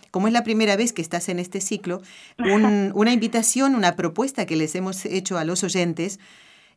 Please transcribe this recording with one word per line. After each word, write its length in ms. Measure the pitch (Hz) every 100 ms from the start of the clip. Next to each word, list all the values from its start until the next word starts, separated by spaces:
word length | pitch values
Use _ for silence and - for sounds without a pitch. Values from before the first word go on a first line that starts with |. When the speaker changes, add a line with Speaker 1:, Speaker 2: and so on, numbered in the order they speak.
| -
Speaker 1:
como 160 | 185 214
es 40 |
la 100 | 233
primera 320 | 226 220 214 196
vez 160 | 233
que 100 | -
estás 280 | 165 170 180
en 80 | 175
este 240 | 180 196
ciclo, 400 | - 202 175 180 - - - -
un, 540 | 190 208 214 208 196
Speaker 2:
<laughs> 20 |
Speaker 1:
una 180 | 202 214
invitación, 600 | 247 226 233 214 247 269
una 220 | 254 180 170
propuesta 480 | 170 165 269 240
que 120 | 180 160
les 180 | 156
hemos 320 | 185 185 190 -
hecho 320 | 185 185 180
a 60 |
los 200 | 160 180
oyentes, 560 | 185 185 170 165 170 - - - - - _